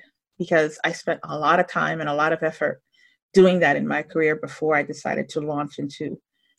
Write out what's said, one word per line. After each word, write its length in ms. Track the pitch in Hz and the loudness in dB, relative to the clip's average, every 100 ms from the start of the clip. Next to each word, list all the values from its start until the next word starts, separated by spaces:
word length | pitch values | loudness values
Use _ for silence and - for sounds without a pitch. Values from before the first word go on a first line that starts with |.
| - _ _ - | -14 _ _ -10
because 400 | 175 170 151 151 | 0 2 2 -2
I 80 | 160 | -6
spent 280 | 165 - 165 | -4 -6 -6
a 160 | 160 151 | -6 -2
lot 220 | 151 175 | 2 2
of 60 | 175 | 2
time 320 | 170 156 160 | -2 -2 -2
and 80 | 147 | -4
a 60 | |
lot 180 | 147 156 | -2 0
of 100 | 160 | 0
effort 380 | 160 160 151 - _ _ _ _ _ | -4 -2 -4 -6 _ _ _ _ _
doing 240 | 190 185 180 | 6 6 6
that 180 | 160 143 | 2 2
in 100 | 147 | 0
my 160 | 147 | -4
career 340 | 151 165 156 156 | -4 0 0 0
before 380 | 147 - 156 | -6 -4 0
I 80 | 147 | 0
decided 440 | 147 147 - - 139 | 0 -6 -6 -4 -4
to 100 | 160 | -6
launch 360 | 151 147 147 - | -6 -4 -6 -8
into 400 | 143 - 147 - _ _ _ | -10 -8 -10 -10 _ _ _